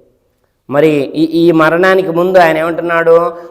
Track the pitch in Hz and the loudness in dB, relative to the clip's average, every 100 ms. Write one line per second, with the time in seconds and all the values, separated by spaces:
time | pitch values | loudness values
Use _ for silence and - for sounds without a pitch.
0 | _ _ _ _ _ _ - 139 156 147 | _ _ _ _ _ _ -4 0 2 0
1 | 139 147 160 165 170 160 156 165 190 190 | -4 -4 -2 0 0 2 0 2 0 0
2 | 180 165 180 185 165 156 165 165 170 170 | -2 -2 0 2 2 0 -4 -6 -4 -2
3 | 165 165 170 170 - | 2 2 0 -6 -18